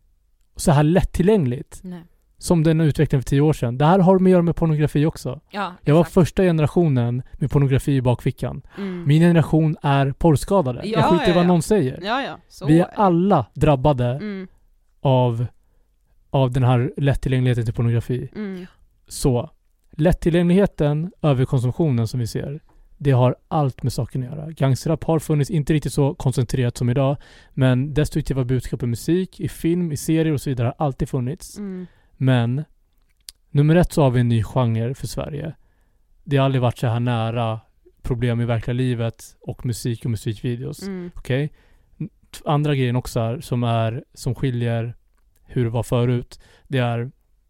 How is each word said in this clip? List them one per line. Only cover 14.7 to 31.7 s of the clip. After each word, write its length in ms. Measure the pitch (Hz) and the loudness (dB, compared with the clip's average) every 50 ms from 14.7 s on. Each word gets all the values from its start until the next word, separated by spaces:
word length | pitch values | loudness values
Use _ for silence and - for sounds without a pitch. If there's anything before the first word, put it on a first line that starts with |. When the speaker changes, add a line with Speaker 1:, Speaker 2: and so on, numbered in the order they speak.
| _ _ _ _ _ _ | _ _ _ _ _ _
Speaker 1:
av, 460 | - 143 131 127 127 123 117 113 123 - - _ _ _ _ _ _ _ _ _ _ _ _ _ _ _ | 0 2 2 2 2 2 0 -2 -4 -6 -8 _ _ _ _ _ _ _ _ _ _ _ _ _ _ _
av 200 | - 139 135 127 123 | 0 0 2 2 2
den 100 | 135 127 | 2 2
här 280 | 120 127 120 120 139 - | 2 2 2 0 -2 -2
lättillgängligheten 680 | - 143 139 131 - - 139 131 127 127 127 123 117 113 | -2 0 0 0 0 0 -2 0 0 2 0 0 0 -2
till 100 | 110 113 | -4 -2
pornografi. 540 | - 120 117 117 117 113 - 127 123 120 123 - | -2 0 0 0 0 -2 -2 -4 -6 -6 -10 -10
Speaker 3:
Mm. 300 | 202 214 196 190 180 180 180 _ _ _ _ _ _ _ - | -10 -10 -8 -10 -10 -12 -16 _ _ _ _ _ _ _ -16
Speaker 1:
Så 420 | - - - 151 123 120 - - _ _ _ _ _ _ _ _ _ - 151 185 156 | -8 -2 0 0 0 0 -2 -6 _ _ _ _ _ _ _ _ _ 0 2 2 2
lättillgängligheten, 960 | - - 180 160 175 175 175 175 190 202 175 - - 156 147 147 151 160 180 - _ - | 2 0 0 2 2 4 4 4 4 4 2 0 0 0 0 0 -2 -4 -6 -6 _ 0
överkonsumtionen 840 | 156 143 123 131 - - 131 117 127 117 - 175 156 131 117 113 107 | 2 2 2 2 0 0 0 0 0 0 0 0 0 2 0 0 -2
som 120 | - 127 | -2 -4
vi 60 | 117 | -4
ser, 340 | 107 - 123 - 135 143 151 - _ _ - - _ - - | -4 -6 -6 -8 -8 -10 -12 -14 _ _ -20 -20 _ -14 -4
det 120 | 147 143 | 0 2
har 260 | 135 120 127 127 123 - _ - | 4 4 4 2 2 0 _ -4
allt 340 | - 160 147 135 120 - - | -2 0 0 0 -2 -4 -4
med 100 | 131 - | -4 -4
saken 300 | - 123 - - 143 127 | -4 -6 -6 -6 -6 -8
att 60 | 123 - | -8 -8
göra. 140 | 151 151 156 | -10 -12 -10
Gangsterrap 540 | 165 - 143 135 131 - - 160 165 - - | -6 -2 0 0 0 0 0 -2 -2 -2 0
har 140 | - 160 160 | 0 0 0
funnits, 320 | - - 160 147 143 - | 0 0 0 0 0 0
inte 220 | - 160 143 - 160 | -2 -2 0 0 0
riktigt 200 | 151 - 143 - | 0 -2 -2 -2
så 220 | - 143 135 - | 0 0 0 0
koncentrerat 600 | - - 131 123 - 123 - - 127 123 120 - | -2 -2 -2 0 0 -2 -2 -2 -2 -2 -2 -2
som 140 | - 127 120 | -2 -2 0
idag, 260 | 120 147 135 131 - - - - - - - _ | 0 0 0 0 -2 -4 -8 -16 -20 -20 -20 _
men 440 | _ - 131 131 127 123 131 151 139 | _ 0 2 2 2 2 0 -2 -2
destruktiva 500 | 135 151 - - 165 143 - 139 131 127 | -2 -2 -2 -2 -4 -4 -4 -2 -2 -2
budskap 380 | 123 131 127 - - - 120 - | -2 -2 -2 -4 -4 -6 -6 -4
i 40 | |
musik, 540 | 120 120 110 - - 165 185 190 185 _ - | -4 -4 -4 -2 0 0 0 -2 -4 _ -8
i 80 | - 147 | -8 -8
film, 440 | - - - 165 170 180 180 165 147 | -6 -4 -2 -2 0 0 -2 -4 -4
i 40 | |
serier 360 | 131 - - 160 160 160 160 156 | -6 -2 0 0 0 2 0 -2
och 80 | 131 | -2
så 100 | - 151 | -2 -4
vidare 160 | 135 120 120 117 - - | -4 -2 -2 -2 -2 -2
har 80 | 165 | -4
alltid 220 | 143 131 - 160 - | -4 -2 -4 -6 -4
funnits. 500 | - 135 123 123 151 - - - - - | -4 -4 -4 -6 -8 -10 -12 -16 -14 -12
Speaker 3:
Mm. 280 | 208 196 | -12 -10